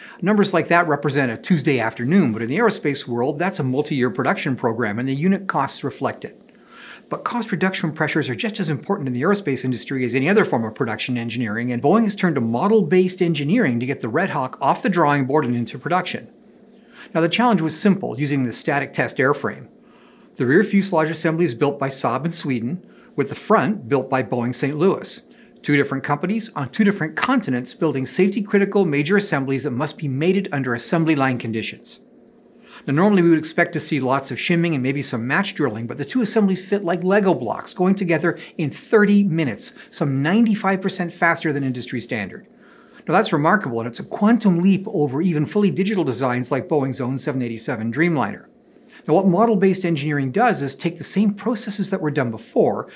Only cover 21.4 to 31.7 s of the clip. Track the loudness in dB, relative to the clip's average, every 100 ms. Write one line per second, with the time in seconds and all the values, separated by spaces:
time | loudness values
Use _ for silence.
21.4 | 0 0 -2 0 -4 -2 -2 -2 -2 -4
22.4 | -2 -2 -4 -8 -12 -20 -10 -6 -4 -4
23.4 | 2 2 2 -2 -2 -2 0 -2 -2 -2
24.4 | -2 -2 -2 0 0 0 -4 -8 -12 -20
25.4 | -20 -8 0 2 2 -2 -4 -2 -2 -4
26.4 | -6 -6 -4 2 2 2 -4 -2 0 0
27.4 | 0 -4 -6 -2 -2 -2 -2 0 0 0
28.4 | 0 2 2 2 2 2 2 2 2 0
29.4 | 0 -2 -2 -4 -4 -4 -4 0 2 2
30.4 | 0 -4 -2 -2 0 2 2 2 2 0
31.4 | -4 -4 -6